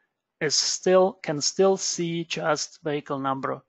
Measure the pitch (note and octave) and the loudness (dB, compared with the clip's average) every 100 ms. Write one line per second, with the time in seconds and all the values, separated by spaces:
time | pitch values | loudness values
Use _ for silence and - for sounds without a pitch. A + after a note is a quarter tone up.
0 | _ _ _ - D#3 - - - F#3 F#3 | _ _ _ -6 -2 0 0 0 4 6
1 | F#3 - - D3 - - G3 F#3+ - - | 4 0 -4 -2 -2 2 2 2 -2 -4
2 | E3+ E3+ E3 E3 E3 D#3 - - D#3 D3 | -4 -4 -4 -4 -2 -2 -4 -8 -4 -4
3 | - C#3 C3+ C3+ C3+ C3 | -4 -4 -2 -2 -4 -6